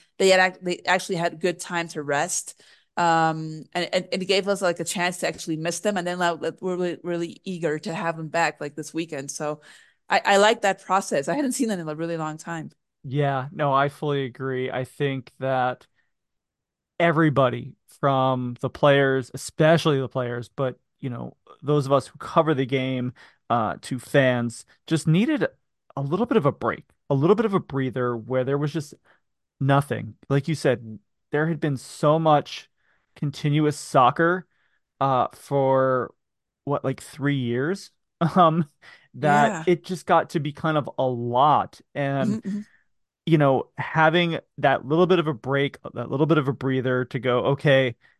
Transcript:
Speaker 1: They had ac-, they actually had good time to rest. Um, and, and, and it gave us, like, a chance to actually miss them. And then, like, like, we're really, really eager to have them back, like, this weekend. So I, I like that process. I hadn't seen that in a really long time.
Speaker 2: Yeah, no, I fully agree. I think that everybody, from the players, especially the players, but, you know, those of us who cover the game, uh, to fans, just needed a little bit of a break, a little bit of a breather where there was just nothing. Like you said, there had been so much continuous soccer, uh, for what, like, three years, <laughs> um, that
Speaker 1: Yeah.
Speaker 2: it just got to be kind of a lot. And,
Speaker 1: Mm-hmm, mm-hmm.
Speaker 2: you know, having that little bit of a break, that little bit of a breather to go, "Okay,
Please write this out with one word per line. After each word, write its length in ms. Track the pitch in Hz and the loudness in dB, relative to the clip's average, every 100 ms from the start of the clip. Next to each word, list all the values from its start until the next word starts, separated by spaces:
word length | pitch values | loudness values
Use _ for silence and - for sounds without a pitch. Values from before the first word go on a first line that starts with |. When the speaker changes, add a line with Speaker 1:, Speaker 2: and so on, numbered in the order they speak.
| _ - | _ 2
Speaker 1:
They 120 | 190 | 4
had 100 | 185 | 6
ac-, 180 | 185 180 | 4 0
they 180 | 180 180 | -8 -6
actually 300 | - 185 - | 0 -2 -2
had 240 | 180 170 165 | -2 -4 -2
good 220 | 180 175 | -4 -4
time 260 | - 175 165 | -6 -6 -6
to 120 | 160 | -8
rest. 580 | 143 143 170 - - - _ _ _ - | -4 -2 -2 -6 -8 -18 _ _ _ -2
Um, 680 | 170 165 160 160 156 156 - | 2 2 2 -2 -8 -12 -10
and, 160 | 175 175 | -8 -4
and, 160 | 185 185 | -4 -4
and 80 | 190 | -6
it 60 | 185 | 0
gave 220 | 196 196 | 0 0
us, 140 | 196 | 0
like, 180 | 185 170 | 0 -2
a 40 | |
chance 340 | 165 202 175 180 | -4 -4 -4 -2
to 100 | 160 | -6
actually 300 | 165 - 156 | -6 -6 -6
miss 200 | 160 170 | -4 -4
them. 180 | 208 202 | -4 -2
And 80 | |
then, 140 | 175 180 | -4 -2
like, 220 | 175 165 | -2 -2
like, 180 | 156 160 | -6 -6
we're 140 | 185 | -6
really, 240 | 180 180 160 | -4 -4 -6
really 360 | 175 170 170 - | -6 -6 -6 -10
eager 340 | - 180 160 151 | -10 -6 -4 -4
to 160 | 202 | -6
have 220 | 165 165 160 | -6 -6 -6
them 100 | 160 | -4
back, 340 | 165 156 151 | -2 -2 -2
like, 140 | 147 | -10
this 180 | 147 147 | -10 -10
weekend. 380 | 160 165 147 143 | -8 -8 -8 -10
So 300 | - 151 151 - - _ _ - | -8 -8 -8 -12 -20 _ _ -2
I, 120 | 196 | 0
I 120 | - 196 | 4 4
like 240 | 208 240 | 6 4
that 200 | 196 190 | 0 -2
process. 460 | - 190 196 165 143 | 0 -2 0 -2 -2
I 60 | |
hadn't 180 | 175 269 | -2 -2
seen 160 | 233 226 | -2 -2
that 100 | 190 | -4
in 100 | 160 | -6
a 60 | |
really 220 | 151 170 165 | -6 -6 -4
long 200 | 156 156 | -6 -8
time. 360 | - 165 147 - _ _ | -10 -10 -10 -16 _ _
Speaker 2:
Yeah, 420 | 135 135 143 135 135 | -6 0 0 0 -4
no, 200 | 143 147 | -2 0
I 180 | 135 143 | 2 0
fully 340 | - 147 143 | -2 -4 -2
agree. 480 | 131 127 135 127 127 | -4 -6 -6 -4 -4
I 100 | - | -6
think 500 | 131 - 143 135 120 - | -8 -4 -4 -4 -10 -8
that 480 | 131 131 127 127 _ _ _ _ _ _ _ _ _ _ _ - | -2 0 -2 -4 _ _ _ _ _ _ _ _ _ _ _ -2
everybody, 760 | 170 156 160 139 127 120 131 - _ _ | 2 4 4 4 2 0 -10 -18 _ _
from 560 | 143 135 131 127 123 123 | 0 2 2 0 -4 -6
the 100 | 131 | -8
players, 600 | - 147 139 135 135 123 | 2 4 6 4 2 -4
especially 680 | - - - 156 165 160 139 | -10 -8 2 4 6 4 0
the 80 | 131 | 0
players, 400 | 135 123 120 120 | -4 -4 -6 -8
but, 320 | - 131 - _ _ | -6 -6 -6 _ _
you 120 | 131 | -10
know, 260 | 120 120 - _ - | -8 -12 -14 _ -10
those 240 | 139 147 131 | -2 0 4
of 60 | |
us 160 | 139 - | 2 0
who 100 | - | -10
cover 360 | - 175 156 | -2 2 2
the 120 | 135 131 | 2 0
game, 460 | 135 131 127 123 - - _ - | -2 -2 -4 -6 -8 -20 _ -2
uh, 260 | 120 107 73 | 0 0 -4
to 160 | - 127 | -8 -10
fans, 680 | - 143 131 123 120 - - _ - | 0 2 4 2 -2 -6 -18 _ -4
just 200 | 160 - | -2 2
needed 400 | 165 247 294 - - _ _ _ - | 2 2 0 -2 -6 _ _ _ -8
a 40 | |
little 240 | 139 185 | -4 -2
bit 140 | 240 220 | 0 2
of 80 | 139 | 2
a 40 | |
break, 340 | - 113 - - _ - | 0 -4 -6 -10 _ -4
a 40 | |
little 220 | 139 156 202 | 0 2 2
bit 80 | |
of 80 | 220 | 2
a 80 | 196 | -2
breather 560 | - 139 131 123 123 117 | -2 -4 -4 -2 -4 -4
where 260 | 110 127 | -4 -4
there 140 | 127 143 | -2 -2
was 160 | 151 | -2
just 220 | 160 147 - _ _ _ _ _ - | -6 -10 -16 _ _ _ _ _ -4
nothing. 540 | 135 143 143 110 107 - - | 2 2 2 -4 -8 -12 -2
Like 180 | 143 151 | -2 -2
you 60 | |
said, 440 | 151 147 120 113 110 _ _ _ | -2 0 0 -4 -18 _ _ _
there 160 | 147 160 | -2 -2
had 140 | 151 | -2
been 160 | 156 135 | -4 -4
so 420 | - - 151 160 | -8 -2 2 4
much 520 | 160 147 143 - - _ _ _ _ - | 4 2 2 -10 -18 _ _ _ _ -8
continuous 640 | 147 139 151 147 151 143 | -6 -4 0 2 2 0
soccer, 680 | - 147 127 139 165 185 - _ _ _ _ - | 0 4 4 4 2 0 -6 _ _ _ _ -4
uh, 300 | 135 127 - | 0 2 0
for 800 | - - 139 135 131 131 127 - _ _ _ _ _ | -4 -4 0 2 4 2 0 -4 _ _ _ _ _
what, 200 | - 143 | -6 -4
like, 180 | 131 131 | -4 -6
three 340 | - - 139 143 | -10 -6 -2 -2
years, 540 | 120 120 147 190 - _ _ | -2 -2 -2 -6 -10 _ _
<laughs> 260 | - 165 | -4 0
um, 340 | 190 165 160 156 _ - - _ | 6 4 4 -2 _ -20 -20 _
that 380 | 127 147 147 147 175 165 | -4 2 4 4 2 0
Speaker 1:
Yeah. 60 | |
Speaker 2:
it 120 | 175 | 0
just 220 | - 185 - | -2 -6 0
got 240 | 165 - | 2 2
to 100 | 170 | -4
be 120 | 147 | -4
kind 260 | 147 160 156 | -4 -2 -2
of 100 | 117 - | -2 -2
a 80 | 131 | -2
lot. 720 | 120 120 120 147 127 95 - _ | -2 -2 2 4 4 0 -8 _
And, 420 | 139 139 139 165 214 | -6 -4 -2 -2 -2
Speaker 1:
Mm-hmm, 120 | 196 | -6
mm-hmm. 120 | 202 214 _ _ _ _ _ - | -8 -10 _ _ _ _ _ 0
Speaker 2:
you 120 | 156 | 4
know, 300 | 143 131 - - | 4 2 -2 -8
having 640 | 135 160 160 170 170 160 - - | -4 2 4 4 0 -2 -8 0
that 280 | 139 135 123 | 2 2 0
little 200 | 160 180 | 2 4
bit 120 | 180 | 4
of 80 | 160 | 0
a 80 | |
break, 420 | 123 127 139 139 - - | -4 -2 0 -2 -4 -14
that 160 | 113 120 | -10 -4
little 160 | 131 151 | 0 2
bit 120 | 156 | 2
of 100 | 127 | 0
a 40 | |
breather 520 | 107 135 131 127 127 127 | -2 -2 -2 0 -2 -4
to 120 | 131 | -4
go, 220 | 127 123 113 | 0 0 0
"Okay, 440 | 143 151 135 131 - _ | 0 4 4 2 -4 _